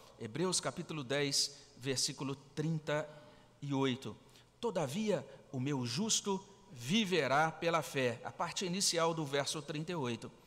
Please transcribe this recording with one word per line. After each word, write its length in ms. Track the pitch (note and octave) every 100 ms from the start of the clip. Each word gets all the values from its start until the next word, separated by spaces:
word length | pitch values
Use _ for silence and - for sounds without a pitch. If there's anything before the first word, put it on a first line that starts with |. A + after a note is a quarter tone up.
| - -
Hebreus 440 | A#2 A2 F#3 F3
capítulo 420 | C#3+ D3+ D#3+ D#3
dez, 540 | B2 C#3+ C#3+ C#3+ - - - -
versículo 580 | B2+ B2+ - C#3 C3+ C#3 - -
trinta 540 | D#3 D#3+ D3+ D3+ D3+ - - - - -
e 120 | C#3+
oito. 420 | C3+ C3+ A#2+ A2 G2 - - - _
"Todavia, 680 | A#3 F3+ C3+ F3 G#3+ D#3+ - - -
o 80 | C3
meu 260 | C3+ C#3 A#2+
justo 560 | B2+ A3 - G3+ F#3+ - - -
viverá 800 | B2+ A#2+ A3 F#3+ F3+ C3 C#3 D#3+
pela 300 | - E3+ E3
fé." 400 | - C#3+ B2 A2+
A 80 | -
parte 340 | - E3+ - F#3
inicial 480 | F#3 F3+ E3 E3
do 120 | D#3+ C#3+
verso 360 | C#3 C3+ D#3
trinta 300 | D3 D3+ D#3+
e 40 | E3+
oito. 360 | B2 A2+ A#2 -